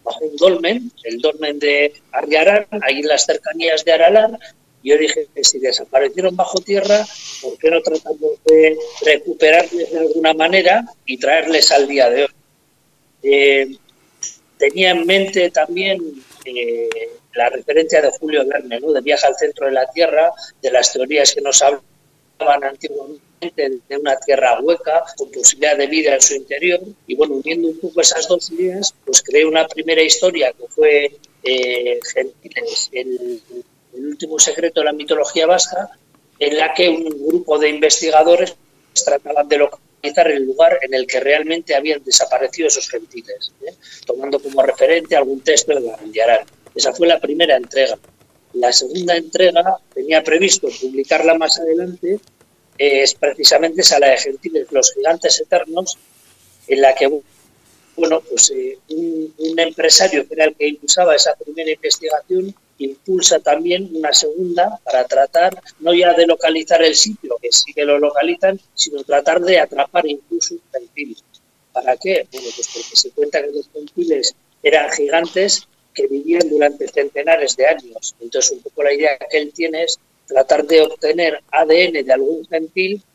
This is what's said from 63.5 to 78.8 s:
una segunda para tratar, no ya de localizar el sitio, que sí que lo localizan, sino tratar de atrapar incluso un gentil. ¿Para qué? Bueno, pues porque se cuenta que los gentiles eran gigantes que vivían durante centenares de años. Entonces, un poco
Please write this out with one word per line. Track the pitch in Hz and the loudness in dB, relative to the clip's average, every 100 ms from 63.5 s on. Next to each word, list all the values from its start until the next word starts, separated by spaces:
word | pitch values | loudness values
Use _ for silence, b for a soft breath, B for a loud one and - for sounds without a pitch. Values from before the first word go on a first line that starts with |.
| 156 175 180 190 | 0 0 -4 -4
una | 160 151 | -6 -2
segunda | 143 151 165 180 175 196 214 - | 0 0 -4 -4 -2 -2 -4 -4
para | 127 | -2
tratar, | 127 135 139 165 180 185 B _ | 0 0 2 2 0 -2 B _
no | 160 | 0
ya | 175 175 | 4 4
de | 170 165 | 6 4
localizar | 165 160 160 156 165 | 2 0 -2 2 4
el | 165 151 | 4 2
sitio, | - 214 135 120 | 0 -4 -8 -8
que | 120 | -2
sí | - - | -2 -2
que | 147 | -2
lo | 147 143 | 0 2
localizan, | 147 143 165 170 190 196 _ | 2 0 -2 0 -2 -2 _
sino | - 156 143 | -6 -6 -6
tratar | 135 143 151 170 | -2 0 2 0
de | 175 180 | 2 2
atrapar | 147 139 139 - 151 | 2 -2 -2 -2 -2
incluso | 143 - - - | -6 -8 -6 -6
un | - _ | -10 _
gentil. | 131 120 - 143 113 _ _ _ _ _ | -14 -12 -14 -14 -16 _ _ _ _ _
¿Para | 127 127 123 | -6 -4 -2
qué? | 185 175 - | -2 -2 -4
Bueno, | - 92 - | -10 -14 -12
pues | - | -12
porque | 117 - - | -12 -4 -2
se | 127 | -2
cuenta | - 147 151 | -4 -2 -2
que | 143 | -4
los | 143 - | -8 -10
gentiles | 151 147 - 165 143 123 - _ _ | -14 -10 -6 -2 -2 -2 -8 _ _
eran | 147 156 147 | 0 2 0
gigantes | - 143 165 170 180 202 - - _ _ | -2 -2 0 -2 -2 -2 -2 -6 _ _
que | - 135 | -6 -4
vivían | 139 151 170 160 | -4 -2 0 2
durante | 151 143 143 139 | 2 0 0 -4
centenares | - 139 143 151 165 135 - | -4 -4 -4 0 0 0 0
de | 139 | 0
años. | 160 123 110 - - | 0 -6 -14 -14 -14
Entonces, | 117 135 127 | -8 -6 -4
un | 123 | -8
poco | - - | -10 -4